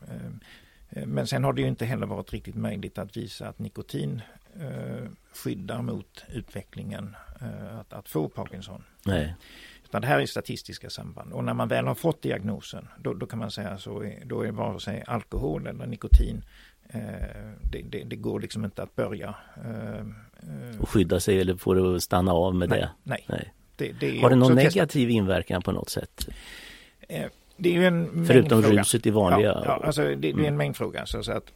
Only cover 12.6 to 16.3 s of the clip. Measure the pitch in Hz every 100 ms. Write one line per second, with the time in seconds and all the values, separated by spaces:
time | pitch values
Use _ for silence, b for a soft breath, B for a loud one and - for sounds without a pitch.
12.6 | - 92 - - 135 98 123 117 107 104
13.6 | 104 95 110 104 104 104 - 113 110 107
14.6 | 110 101 - 104 - 117 - - 139 147
15.6 | - 117 123 117 - - -